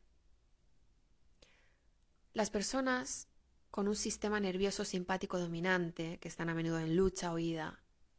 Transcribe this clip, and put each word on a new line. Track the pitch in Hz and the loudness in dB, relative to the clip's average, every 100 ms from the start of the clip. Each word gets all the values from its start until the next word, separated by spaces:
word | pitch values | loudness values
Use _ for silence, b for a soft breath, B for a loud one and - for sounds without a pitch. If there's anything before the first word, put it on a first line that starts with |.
| - _ - - _ _ _ _ - _ _ _ - - b b b b b _ _ _ _ | -20 _ -20 -20 _ _ _ _ -20 _ _ _ -20 -20 b b b b b _ _ _ _
Las | 226 208 | -2 0
personas | 214 196 262 262 254 269 - - - _ _ _ | 0 0 0 2 0 -2 -6 -8 -16 _ _ _
con | - 202 | -2 0
un | 208 | 2
sistema | 220 - 214 214 | 0 -2 0 0
nervioso | 196 185 196 190 202 | 0 2 0 0 -2
simpático | 185 180 185 190 185 | -2 0 -2 -2 -2
dominante, | 175 165 185 185 170 170 165 175 | -2 0 2 2 2 -4 -6 -6
que | 165 | -8
están | - 165 | -4 -2
a | |
menudo | 165 165 165 | 0 0 0
en | 160 170 | 2 4
lucha, | 190 180 175 | 4 2 -2
huida | 165 165 160 160 - _ _ - | 0 0 -2 -4 -8 _ _ -20